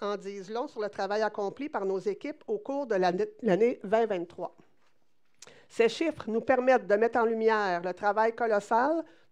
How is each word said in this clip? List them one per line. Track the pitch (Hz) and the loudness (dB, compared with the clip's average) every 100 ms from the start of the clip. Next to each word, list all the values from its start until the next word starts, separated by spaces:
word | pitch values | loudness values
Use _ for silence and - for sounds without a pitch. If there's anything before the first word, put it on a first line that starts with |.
en | 208 208 | -6 -6
disent | 185 202 185 | -8 -12 -8
long | 220 285 | -8 -6
sur | - | -6
le | 208 | -6
travail | 202 196 208 | -4 -2 0
accompli | 214 214 196 - 294 | -2 -2 -6 -6 -8
par | 226 196 | -4 -2
nos | 190 | -2
équipes | 190 196 285 302 - | -2 -4 -8 -10 -6
au | 208 | -6
cours | - 277 269 | -4 -6 -2
de | 196 | 0
l'année, | 185 180 214 - | 2 0 -4 -4
l'année | 220 180 233 - | 0 4 2 0
vingt | 196 220 226 | 0 0 2
vingt-trois. | 185 175 - 170 - _ _ _ _ _ _ _ _ - - _ | -2 -6 -10 -14 -14 _ _ _ _ _ _ _ _ -20 -20 _
Ces | - 226 | 0 2
chiffres | - 330 294 - | 2 -4 -4 -6
nous | 220 | -2
permettent | 226 254 254 254 185 | 2 2 4 2 4
de | 202 | 2
mettre | 226 240 | 2 2
en | 226 | 2
lumière | 226 220 214 202 175 | 2 2 4 2 0
le | 180 | -2
travail | 180 208 202 226 | -2 0 2 2
colossal | 233 233 202 196 233 269 330 320 - _ | 0 0 0 2 2 2 0 -4 -14 _